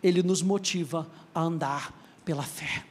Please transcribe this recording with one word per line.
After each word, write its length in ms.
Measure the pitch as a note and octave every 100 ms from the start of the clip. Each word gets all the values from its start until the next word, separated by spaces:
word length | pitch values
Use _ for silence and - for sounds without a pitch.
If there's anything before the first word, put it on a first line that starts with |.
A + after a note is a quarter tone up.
ele 180 | F#3 F3
nos 220 | F3+ F#3
motiva 640 | F#3 G3 F#3 F3+ D3+ E3 D#3 - -
a 80 | E3
andar 500 | E3 E3 C#3+ C#3+ - - - -
pela 200 | - C#3+
fé. 420 | C#3 - - - -